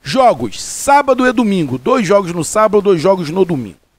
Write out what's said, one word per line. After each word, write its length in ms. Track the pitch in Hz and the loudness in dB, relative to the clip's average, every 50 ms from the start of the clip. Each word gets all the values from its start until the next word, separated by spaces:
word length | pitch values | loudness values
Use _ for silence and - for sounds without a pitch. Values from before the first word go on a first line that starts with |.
Jogos, 600 | _ - - 262 262 233 180 127 123 107 - - | _ -4 0 2 2 2 2 0 -4 -8 -8 -10
sábado 640 | - - - - - - 285 285 277 277 254 240 254 | -12 -12 -12 -6 0 2 2 2 4 2 2 2 2
e 40 | 254 | 0
domingo. 460 | 247 247 240 208 196 185 160 131 127 | 2 0 0 0 0 0 -2 -2 -4
Dois 280 | 123 127 214 254 262 208 | -4 -2 0 0 0 2
jogos 260 | 160 202 202 196 170 | 2 2 2 2 -2
no 120 | 175 175 151 | -6 -6 -6
sábado, 380 | - - 214 220 214 202 208 | -2 0 0 0 2 2 2
dois 200 | 180 202 190 160 | 2 2 0 2
jogos 280 | 143 190 196 185 170 143 | 2 0 0 0 -2 -6
no 140 | 165 190 185 | -2 -2 0
domingo. 360 | 170 170 131 117 98 80 _ _ _ _ | 0 -2 -6 -6 -10 -14 _ _ _ _